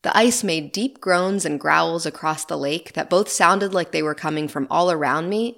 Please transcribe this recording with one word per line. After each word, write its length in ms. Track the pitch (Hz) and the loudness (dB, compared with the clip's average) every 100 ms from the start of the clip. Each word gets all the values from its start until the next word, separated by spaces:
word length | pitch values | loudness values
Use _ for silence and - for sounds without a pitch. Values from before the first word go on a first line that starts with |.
The 140 | - - | 2 4
ice 280 | 240 233 | 4 2
made 260 | 196 160 147 | -2 -2 -4
deep 300 | - 262 - | -6 -6 -4
groans 440 | 190 175 185 196 | 0 2 2 -2
and 140 | 165 143 | -2 -2
growls 480 | 151 156 165 165 160 | 2 2 2 -2 -6
across 380 | - 156 156 | -4 -4 -4
the 140 | - 156 | -6 -4
lake 340 | 139 160 - | -2 -4 -6
that 180 | - 156 | -8 0
both 180 | 180 208 | 2 2
sounded 460 | - 175 196 202 | 4 4 4 0
like 160 | 185 170 | -2 -2
they 120 | 160 | -4
were 120 | 151 | -4
coming 320 | 147 160 151 151 | -4 -4 -4 -4
from 220 | 147 135 | -6 -2
all 220 | 160 180 | 2 2
around 360 | 160 143 147 170 | 2 0 -2 -2
me 280 | 214 233 | -2 -4